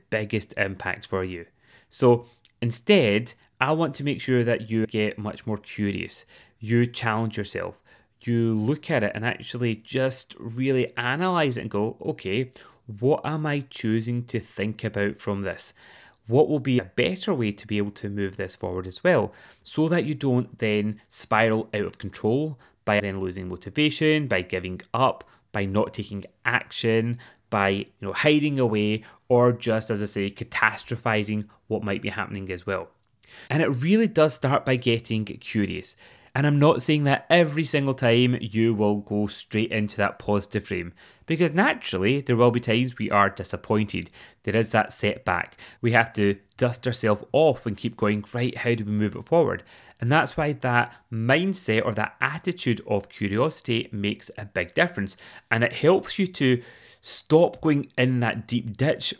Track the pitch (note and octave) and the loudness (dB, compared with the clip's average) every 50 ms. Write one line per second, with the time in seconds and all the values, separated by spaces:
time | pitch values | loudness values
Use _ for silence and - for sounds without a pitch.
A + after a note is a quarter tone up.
0 | _ - A2 G#2+ G#2+ G2+ A2+ G#2 - - - - G2+ G2 F#2+ F#2+ - F#2 F2 - | _ -6 -4 -4 -4 -2 -4 -4 -6 -4 -4 -4 -4 -4 -4 -6 -6 -6 -8 -8
1 | - - G#2 F#2+ F#2+ F#2 F2+ E2+ E2+ - _ _ _ _ - - _ _ - - | -8 -6 -4 -4 -4 -4 -8 -12 -14 -16 _ _ _ _ -20 -20 _ _ -2 4
2 | C3+ A#2+ A#2+ A#2+ - - _ _ - - _ - A#2+ A#2+ - - - - G#3 F#3 | 6 6 6 4 2 -6 _ _ -20 -20 _ -6 -4 -2 -2 0 2 4 4 6
3 | B2+ G#2 G2+ A2 B2 - - _ _ _ _ - C3 C#3+ D#3+ D#3+ E3 C#3+ - - | 6 4 2 2 0 -4 -12 _ _ _ _ -2 0 0 0 0 0 -2 -4 -4
4 | C#3 C#3+ C3 - - C3+ B2+ B2 A#2 A#2 A2+ - A2+ G#2+ A2+ A2 A2 - - G#2+ | -4 -4 -4 -4 -2 0 2 2 2 2 0 -2 -2 -2 -2 0 0 0 0 -2
5 | G#2+ G#2 - - G#2 G#2 - - - A2 G#2+ G2+ - - - - G#2 G2+ F#2+ F2+ | -2 -2 -2 -4 -8 -8 -8 -8 -6 -6 -6 -6 -8 -10 -6 -4 -2 -2 -2 -4
6 | E2+ - - - - _ - - - _ _ - A2 G#2+ A#2 A#2+ A#2+ A#2+ - - | -6 -8 -10 -12 -12 _ -20 -20 -20 _ _ -10 -2 2 2 2 2 2 0 -2
7 | A#2+ A2+ G#2+ A2 A2+ A2 - G#2+ G2+ - - F#2 F2+ F2+ - - _ _ _ _ | -2 0 0 0 -2 -2 -4 -6 -6 -6 -6 -6 -8 -8 -10 -14 _ _ _ _
8 | _ _ _ _ - A#2+ A#2+ A#2 A#2 A2+ A2 G#2+ G#2+ B2 D3+ D3+ - - D#3 A#2 | _ _ _ _ -4 0 0 2 2 2 2 0 0 -2 -2 -4 -2 -2 0 0
9 | G#2 G2+ - G#2+ A2 B2 - - - - - A#2+ B2 A#2 A2 G#2+ - - C3 C3 | 0 0 -2 -4 -4 -6 -6 -6 -10 -10 -6 -4 -2 -2 -4 -4 -8 -6 -4 -2
10 | C3 C3 B2+ - - - - - - A#2 A2+ B2 C3 C3+ C3 B2+ B2 - - - | -2 -2 -2 -4 -8 -8 -12 -14 -14 -10 -6 -4 -2 0 2 0 0 -2 -2 -4
11 | A#2+ B2 C3+ D#3+ F#3 F#3 F3+ E3 D3+ C3+ A#2+ - - G#2+ - G#2 G#2+ A#2 - - | -2 -2 -2 0 0 0 0 0 0 0 -2 -4 -6 -4 -2 -2 -2 -2 -4 -6
12 | - - - - - F#2 G2 B2 C3 B2+ - - - - - _ _ - G#2 G2+ | -8 -8 -8 -6 -6 -4 -2 -2 -4 -4 -8 -20 -20 -20 -20 _ _ -16 -6 -2
13 | A#2+ C#3 D3+ - - C#3+ D#3 D#3 D3+ D3+ C#3+ C#3+ C3+ - - - - A2 A2 A2+ | 0 0 0 0 -2 -4 -4 -4 -2 -2 -2 -4 -6 -8 -10 -6 -2 0 0 0
14 | A2 A#2+ A#2+ A#2+ A#2+ - - A2 - - - - G2+ G#2+ G#2 - A2+ G#2+ - G2+ | 0 -2 -4 -6 -4 -4 -6 -6 -6 -8 -8 -6 -4 -4 -4 -6 -6 -4 -2 -2
15 | G2+ G2+ - - - G#2 G2+ G2 G2 F#2 E2+ - - - - _ - - - - | -2 -2 -4 -6 -6 -6 -4 -4 -4 -6 -6 -8 -8 -12 -12 _ -20 -20 -20 -20
16 | - - _ _ _ A2 A#2 C#3+ - - D3+ C#3+ - C#3 B2 B2 F#2 F#2 - - | -20 -20 _ _ _ 0 2 2 4 2 0 -2 0 0 0 0 0 -2 -2 0
17 | B2+ E3+ F#3+ F#3 - G#3+ F3 B2+ A2+ G#2 G#2 - - - G#2 G#2 G2+ G#2 G2+ - | 0 0 -2 -2 -4 -2 -2 0 -2 -2 -4 -6 -8 -6 -4 -4 -4 -4 -6 -8
18 | - G2+ G2+ G#2 G2 F#2+ F#2+ G2 F#2+ F#2 - - F#2+ F#2 F2+ F#2+ F#2 F#2 - - | -10 -8 -4 -4 -4 -4 -4 -6 -8 -8 -6 -6 -6 -6 -6 -6 -8 -8 -6 -2
19 | - F3+ E3+ A#2+ G2 G2+ - - - - - _ - - - D3+ D#3 E3 F3 E3+ | 0 2 2 2 2 -2 -4 -12 -20 -20 -20 _ -10 -6 -2 0 0 2 0 0
20 | A#2 D3 D3 B2 C#3+ C3 B2 B2+ B2 - - - A#2 G#2+ G#2 G#2 G#2 G#2+ G#2 - | 0 -2 -4 -2 0 2 2 2 0 -2 -4 -4 -2 0 0 0 0 -2 -4 -8
21 | _ _ - - - - A#2 A2 A2+ A2+ A2 A2 G#2+ - - G#2 G2+ - - - | _ _ -10 -8 -2 2 2 4 4 4 2 0 -2 -4 -6 -6 -6 -6 -8 -10
22 | - F#2 - - - A2 A#2+ C#3+ D#3 D#3 C3+ - _ _ _ _ - G#2+ G#2 G#2 | -12 -12 -8 -4 -2 0 0 0 -2 -4 -8 -12 _ _ _ _ -2 0 0 0
23 | G2+ G2 F#2+ F#2+ F#2+ F#2 F2 G2 F2+ F2+ F2+ - - G2 - D3+ D3+ D3 D3 - | 0 -2 -4 -6 -6 -6 -6 -8 -8 -10 -10 -10 -12 -6 -2 0 0 0 0 0
24 | D#3 D#3 D#3 D3+ D3 B2 G2 F#2 F2+ - - F2+ F2+ F#2 F#2 F2+ - _ - A#2 | 0 2 2 0 0 0 -2 -2 -2 -2 -4 -6 -4 -6 -8 -10 -10 _ 0 2
25 | C3 A#2+ - - - _ _ _ _ _ - G#2 G2 F#2+ G2 G#2+ - - - - | 2 2 0 -2 -10 _ _ _ _ _ -4 -2 -2 0 0 0 0 -2 -4 -8
26 | G2 - G2+ G2 - - _ _ - A#2 B2 - - - - - - A2+ A2+ A2+ | -10 -8 -10 -12 -12 -14 _ _ -2 0 0 0 -2 -4 -6 -4 0 0 2 2
27 | A2+ A#2+ A#2+ A#2+ - - - _ _ - A2+ G2+ G2 G2 G2 G2+ - - _ - | 0 -2 -4 -6 -10 -18 -20 _ _ -4 0 2 2 2 0 0 -4 -8 _ -12
28 | G2+ G2 F#2 - - D3+ D3+ D3+ D3 C#3+ C#3 C3+ B2 A2 G#2+ G#2+ G#2 G#2 G#2+ G#2+ | -10 -8 -4 0 2 4 4 4 2 0 0 0 0 2 2 2 2 2 0 -2
29 | - - - _ _ - B2 A#2+ B2 B2 A#2+ - - A#2+ A2 A2 - - A2 G2+ | -4 -10 -20 _ _ 2 4 6 6 4 2 0 0 0 0 0 0 -2 -4 -4
30 | G#2 G2+ - G#2 G2 G2+ G2+ - A#2 - - - A2+ G#2+ - - - - A#2+ - | -4 -4 -4 -4 -4 -4 -4 -8 -10 -6 -2 2 2 2 2 0 -6 -8 -6 -4
31 | - A#2 A2 G#2+ G#2 G#2+ G#2+ G#2+ G#2 - _ _ _ - A2 - A2 G2+ G2 - | -2 0 0 0 0 -2 -4 -4 -6 -8 _ _ _ -6 -6 -4 -2 -4 -4 -4
32 | - G2+ - A2 F#2 - G2+ G2 F#2+ F#2 F#2 F2 - G#2 G2 F2 E2 - _ _ | -6 -6 -6 -6 -6 -6 -8 -10 -8 -8 -10 -8 -6 -6 -6 -6 -6 -10 _ _
33 | _ _ _ _ - - - - - - C#3+ D#3 D#3+ - C3+ A#2+ C#3+ F3 G#3 A3+ | _ _ _ _ -20 -20 -20 -14 -6 -2 0 0 2 0 0 0 2 2 4 4
34 | A3+ F#3+ - D#3+ D#3 D3+ - - - C3 C#3 - - C3+ C3 B2 - A#2+ A2+ A2+ | 4 4 4 4 4 4 2 0 0 0 0 0 2 0 0 0 2 2 0 0
35 | - - A2+ A2 G#2 - - - - - - G#2+ G2+ F#2 E2+ F2 - - - - | 0 -2 -4 -4 -4 -6 -8 -12 -10 -4 -2 0 0 0 -2 -6 -6 -8 -8 -10
36 | - - - - _ _ - C3 C#3+ D3 D3 C#3+ D3 D#3+ - A#2+ - - D3+ D3 | -12 -20 -20 -20 _ _ -2 0 2 4 4 6 6 6 6 4 2 2 2 2
37 | C#3+ C#3 C3+ - - - E3 F3 E3+ D3 C#3+ D#3+ D3+ - - C#3+ C#3 C3+ B2+ B2+ | 4 2 2 2 2 4 6 6 6 4 2 -2 -2 0 0 0 0 0 0 2
38 | B2+ A#2 A#2 A#2+ B2 B2 A#2+ - - G#2 G#2 A2+ A2+ A#2 A2 G#2 G#2 G#2 G#2 G2+ | 4 4 6 6 6 4 2 0 -2 -2 2 2 4 4 4 4 4 2 2 0
39 | G2+ - G#2 G#2 G#2 G2+ - - - - - G#2+ A2 - - A2 G#2+ G2+ - G#2+ | -2 -2 0 0 0 0 -2 -4 -4 -2 0 0 0 0 0 -2 -2 -2 0 0
40 | G2+ G2+ - - - G#2 G#2 G2+ - - - G2+ - - G2 F2 E2+ F2+ - _ | 0 0 -2 -4 -2 0 0 0 0 -2 -4 -4 -4 -4 -6 -6 -6 -8 -12 _
41 | - - _ _ _ - E3 D3+ F3 D#3 D3+ F3+ A3+ D4+ D#4 - - - - F2+ | -20 -20 _ _ _ -2 0 2 2 2 2 2 2 2 0 -2 -4 -4 0 2
42 | F#2+ A2 C3+ C#3+ C3+ - A#2+ A2+ A#2+ A#2+ A2 A#2+ - A#2 A2 A#2+ C3 B2+ B2 - | 2 2 2 2 0 2 4 4 6 4 4 2 0 2 2 2 0 -2 -4 -4
43 | G#2+ - - G2+ G2+ F#2+ - - F#2+ - G2+ - - - G#2+ G#2+ G#2+ - - F2+ | -2 2 4 4 4 4 2 -4 -8 -8 -8 -6 -2 0 0 0 0 0 -4 -6
44 | E2+ - - - - - - _ - - G#2 A2+ A2+ A2+ - A2 G#2+ - - - | -8 -8 -14 -20 -20 -20 -20 _ -4 0 0 0 2 2 2 2 2 0 -2 -2
45 | - G#2 - - - G2 F2 E2+ - - - - - - - _ - A#2 A#2+ A#2 | -2 -2 -2 -2 -2 -2 -2 -2 -2 -6 -12 -20 -20 -20 -8 _ 0 4 4 4
46 | A2+ - - G#2+ G2+ G2+ G2 - _ _ _ - B2+ A#2+ A#2+ - - B2+ A2+ - | 4 2 2 2 2 2 2 0 _ _ _ -2 0 0 0 -2 -4 -2 -2 2
47 | A2+ G#2+ G#2 G#2 - - - C#3+ D#3+ D3+ B2 - - A#2 G2 - - A2+ - - | 2 2 2 0 0 0 2 4 4 4 4 2 -2 -6 -6 -4 -6 -6 -4 0
48 | A2 G#2 G#2+ G#2 G2+ - - A#2+ B2 B2 - - - A#2+ A#2 A2 G#2 G#2 G#2+ G#2 | 0 0 0 0 -4 -6 -4 -2 -2 -2 -4 -2 -2 0 0 0 -2 -2 0 0
49 | G#2 G2+ - - - - D#3+ E3+ D3+ G2 F#2 - - - - - - - - - | 0 0 -2 -4 -4 0 2 2 4 2 0 -4 -8 -14 -20 -20 -20 -20 -10 -4
50 | A#2 A#2+ D3 D#3 B2 - - E3 D3+ D3+ C#3+ - - B2+ A#2+ A#2+ A#2 - - - | 0 2 2 2 2 2 0 -2 -2 -2 -2 -2 -2 2 2 2 2 0 -4 -16
51 | _ - A#2 A2+ A2+ B2 C#3 D#3+ F#3 G3 F#3+ - - A2 G#2+ A2 - G#2 G#2 G#2+ | _ -8 -6 -2 2 4 4 4 2 0 0 0 0 2 2 2 2 0 0 -2
52 | G#2+ - - - B2+ C3+ D3+ E3 - F3+ E3+ - - B2+ A2+ - - - G#2+ G2 | -2 -4 -4 -4 -4 -4 -4 -4 -6 -6 -6 -2 0 -2 -2 -2 -2 -2 -2 -2
53 | - - - - G#2+ G2 G2+ A2+ C#3 D#3+ - - - B2 A2+ A#2 - - A2 G2+ | -2 -6 -8 -6 -4 -2 0 0 0 0 -2 -4 -4 -2 -2 -2 -2 -4 -6 -4
54 | G2+ G#2 G#2 - - - - G#2+ G2+ G2+ - F#2+ F2 - - - F3 F3 - - | -4 -4 -4 -4 -8 -12 -12 -12 -12 -6 -4 -6 -6 -2 0 0 0 0 -2 -4
55 | G2 F#2+ - - - - - - - - A2+ A2+ A#2 - - - - D#3+ F#3+ - | -6 -6 -6 -8 -12 -20 -20 -12 -4 -2 0 2 0 0 0 2 4 4 4 4
56 | - - - - F#3+ F#3 - - C#3+ C3 B2 B2 - - - - - - - _ | 2 -2 -2 -2 -2 -2 0 0 2 2 2 2 -2 -8 -20 -20 -20 -20 -20 _
57 | - - - - - - D3+ E3 F3 F3 - - - D#3+ D3 C#3+ - - _ - | -4 0 0 0 2 6 6 6 6 4 2 0 0 2 2 2 0 -2 _ 0
58 | B2+ C3 B2+ B2 A#2+ A2+ - A#2 - - A#2+ A2+ - A2+ G2+ - C3 D#3 - - | 2 2 2 2 0 0 -2 -4 -4 -4 -4 -4 -4 -4 -4 0 0 0 0 0
59 | - - - | -4 -6 -6